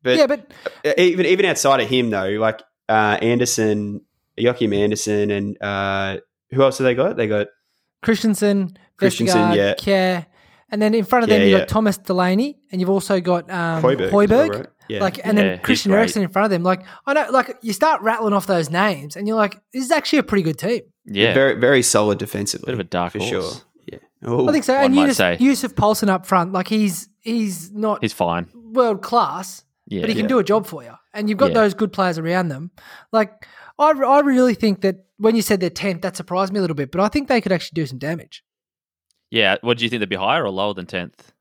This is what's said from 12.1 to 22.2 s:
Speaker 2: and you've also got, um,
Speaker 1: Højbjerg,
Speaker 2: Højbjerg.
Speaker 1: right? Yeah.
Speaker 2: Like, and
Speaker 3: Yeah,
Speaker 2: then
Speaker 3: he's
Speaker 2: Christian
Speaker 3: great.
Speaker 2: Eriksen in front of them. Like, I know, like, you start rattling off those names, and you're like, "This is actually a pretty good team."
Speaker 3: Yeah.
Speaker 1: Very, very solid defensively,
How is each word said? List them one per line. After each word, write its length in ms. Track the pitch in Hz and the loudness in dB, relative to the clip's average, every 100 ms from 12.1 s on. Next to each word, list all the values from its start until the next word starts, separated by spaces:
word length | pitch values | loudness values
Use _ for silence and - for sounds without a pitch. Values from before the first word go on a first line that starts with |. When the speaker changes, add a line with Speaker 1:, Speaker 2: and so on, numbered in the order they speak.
| 180 180 190 285 - _ | 0 2 0 -2 -6 _
Speaker 2:
and 100 | 185 | -4
you've 80 | 180 | 0
also 300 | 196 190 196 | 0 0 -2
got, 280 | 175 175 170 | 0 -2 -2
um, 320 | 185 170 165 | -6 -4 2
Speaker 1:
Højbjerg, 260 | 131 139 131 | 2 2 2
Speaker 2:
Højbjerg. 400 | 202 208 226 320 | 2 4 4 2
Speaker 1:
right? 180 | 107 - _ - | -2 -10 _ -10
Yeah. 100 | 214 | -4
Speaker 2:
Like, 200 | 190 - 180 | -4 -4 0
and 120 | 208 | 2
Speaker 3:
Yeah, 60 | |
Speaker 2:
then 100 | 202 180 | 2 -2
Speaker 3:
he's 80 | - | -2
Speaker 2:
Christian 260 | 254 202 | 0 2
Speaker 3:
great. 80 | 196 | 2
Speaker 2:
Eriksen 240 | - 220 | 2 0
in 60 | 180 | -2
front 160 | 196 208 | 0 0
of 60 | |
them. 120 | 180 | 0
Like, 180 | 180 185 185 - - | 0 -2 -6 -12 -2
I 80 | |
know, 140 | 294 277 | -2 2
like, 240 | 254 240 - | 0 0 -8
you 100 | 226 | -8
start 280 | 196 302 302 | 0 0 2
rattling 320 | 214 226 220 | -2 -2 0
off 140 | 202 180 | 0 0
those 220 | 180 147 | -2 0
names, 460 | 170 208 156 147 - | -2 -2 -2 -10 -8
and 120 | 202 | -4
you're 100 | 220 | 0
like, 220 | 208 - _ | -2 -4 _
"This 100 | 254 254 | -10 0
is 60 | |
actually 280 | 311 - 302 | 0 2 0
a 40 | |
pretty 200 | - 202 | 2 0
good 140 | 160 151 | 0 -4
team." 240 | 190 240 - _ - | -4 -6 -8 _ -8
Speaker 3:
Yeah. 280 | 101 110 | 0 2
Speaker 1:
Very, 260 | 101 135 110 | 4 2 2
very 220 | 123 139 | 4 4
solid 340 | 120 110 107 | 4 2 2
defensively, 480 | 101 | 0